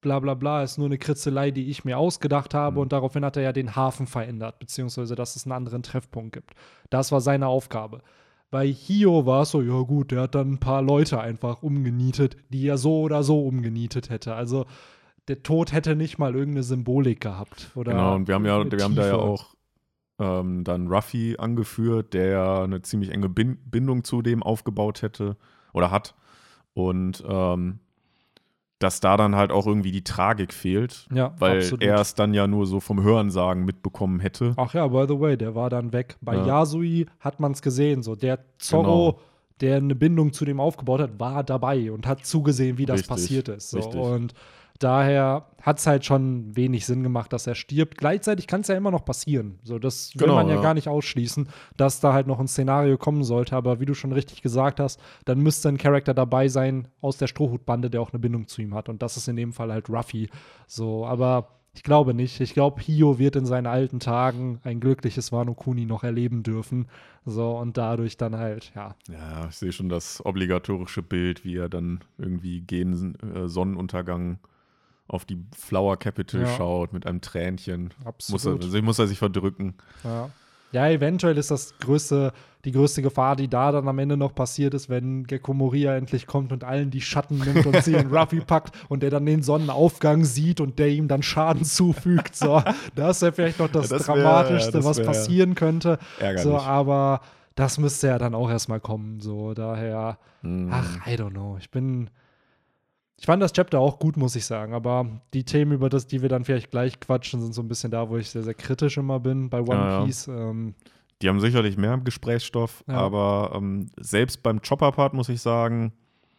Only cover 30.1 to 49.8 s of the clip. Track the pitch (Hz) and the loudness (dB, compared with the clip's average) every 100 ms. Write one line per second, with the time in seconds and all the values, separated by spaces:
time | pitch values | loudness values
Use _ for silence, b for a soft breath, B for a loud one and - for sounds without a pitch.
30.1 | - 95 107 92 - 92 95 123 - - | 0 0 0 -2 -4 -2 0 -2 -8 -6
31.1 | 127 131 165 95 95 90 123 104 104 104 | -2 -2 0 2 4 2 0 2 4 2
32.1 | - 104 104 101 104 98 95 - 101 101 | 0 2 2 2 2 0 -2 -2 2 4
33.1 | 113 104 92 90 92 92 92 - - 95 | 4 2 0 0 2 -2 -4 -8 -4 -2
34.1 | 92 95 - 120 120 123 170 147 127 135 | 0 -2 -2 -2 0 -2 0 2 2 2
35.1 | 143 151 131 110 113 123 123 120 120 120 | 2 2 0 -2 -4 -2 -2 -2 -4 -4
36.1 | - 123 104 95 143 156 160 170 165 160 | -10 -4 0 2 2 2 0 0 0 -2
37.1 | _ 139 - 147 139 143 127 147 135 113 | _ -8 -2 -2 0 -2 2 2 2 -2
38.1 | 110 127 131 _ _ - 156 180 170 170 | -4 -2 -2 _ _ 0 2 6 6 4
39.1 | - b b b _ 135 139 139 131 156 | 2 b b b _ 0 2 2 4 4
40.1 | 165 151 143 143 139 143 156 127 131 139 | 4 2 0 -4 0 -2 -2 -2 0 0
41.1 | 104 117 139 135 127 123 139 110 107 123 | -4 -4 -4 -2 -2 0 0 -2 -4 -4
42.1 | 135 - 160 143 131 131 127 139 98 92 | -4 -2 0 2 2 0 0 0 0 0
43.1 | 120 90 135 123 101 - - 110 123 123 | -4 0 -2 -2 -8 -6 -6 -4 -4 -2
44.1 | 120 117 - B B B _ 131 131 139 | -2 -4 -10 B B B _ 2 4 4
45.1 | 139 135 139 - _ - 147 - 143 - | 4 2 0 -6 _ 0 2 4 2 4
46.1 | 135 131 127 107 107 127 123 - 127 127 | 2 2 -2 -4 0 2 0 0 -2 0
47.1 | 123 107 120 - 120 - 143 156 - 147 | -2 -4 -6 -6 -8 -4 0 0 0 0
48.1 | 196 214 208 - 180 208 185 202 180 - | 0 0 -4 -2 -4 0 0 0 -2 -2
49.1 | 127 - 139 107 90 113 117 | -6 -2 -2 -2 -10 -10 -4